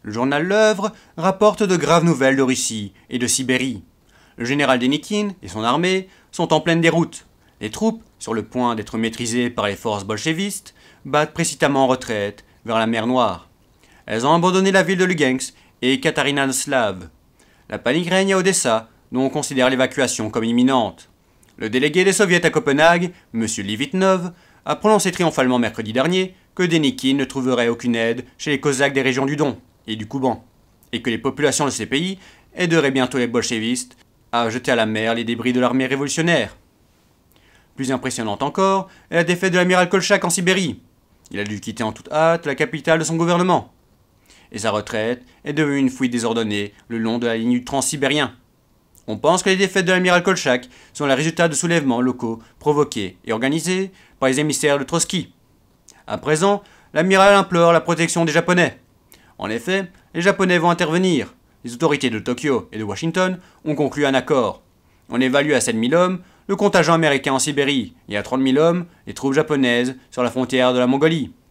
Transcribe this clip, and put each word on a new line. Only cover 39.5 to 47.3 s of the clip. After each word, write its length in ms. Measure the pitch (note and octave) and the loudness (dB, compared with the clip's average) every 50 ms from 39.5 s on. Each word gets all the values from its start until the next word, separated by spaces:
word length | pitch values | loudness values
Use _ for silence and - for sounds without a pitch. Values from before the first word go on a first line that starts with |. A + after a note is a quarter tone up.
de 60 | E3+ F3+ | 2 2
l'amiral 300 | F3+ F3+ F#3 F3+ F3+ E3+ | 2 4 4 4 4 4
Kolchak 360 | G3 F#3+ F3 - G3+ F#3+ - | 2 0 2 2 0 2 2
en 60 | F3 | -2
Sibérie. 500 | E3+ F#3+ F3+ F3+ F#3 G3 F#3 C#3 G#2 - _ _ _ _ _ _ _ _ _ _ | -2 0 0 0 0 0 -2 -4 -6 -10 _ _ _ _ _ _ _ _ _ _
Il 80 | - G2 | -8 -8
a 40 | G#2 | -6
dû 140 | G#2 G#2+ G2+ | -6 -8 -8
quitter 240 | - A2+ G#2 - | -8 -10 -8 -4
en 80 | A#2 A2 | -6 -6
toute 220 | G#2+ - - - | -6 -8 -14 -6
hâte 340 | - D3+ D#3+ E3 E3 E3 - | -2 2 2 2 2 0 -2
la 80 | D3 C3+ | -6 -2
capitale 460 | - D#3 C3+ - D3+ - E3+ D#3+ D#3+ | -2 -2 -4 -4 -6 0 0 2 2
de 40 | D#3 | 2
son 120 | D#3 E3 | -2 -2
gouvernement. 560 | D#3+ E3+ E3+ F3 F3 F3+ F#3 F3 C3 - - _ _ _ _ _ _ _ _ _ _ _ _ _ _ _ _ | 0 2 2 2 2 4 2 2 0 0 -6 _ _ _ _ _ _ _ _ _ _ _ _ _ _ _ _
Et 80 | - A2 | -12 -4
sa 100 | G2+ A2+ | -2 0
retraite 540 | G2+ G#2+ G#2 - - G#2+ G#2+ A2+ B2+ B2 - - _ _ _ | 0 -2 -4 -4 -4 -2 -2 -2 -4 -6 -8 -20 _ _ _
est 100 | D3 D3 | -6 -2
devenue 240 | D3+ D#3 C#3+ C#3+ C#3 | 0 0 0 2 0
une 120 | C3+ B2+ | 0 0
fuite 220 | B2+ - C3+ B2 | 0 -2 -4 -2
désordonnée 600 | A#2+ A#2+ A2+ A#2 A2+ A#2 A2+ G#2+ G#2 G#2 G2+ G#2 _ - _ | -2 -2 -2 -2 -2 -2 -2 -2 -4 -4 -6 -8 _ -20 _
le 120 | - A#2 A2+ | -10 -8 -4
long 200 | A2+ A2+ A#2 A#2+ | -4 -2 -2 -2
de 80 | A#2+ | -2
la 100 | A#2 | -2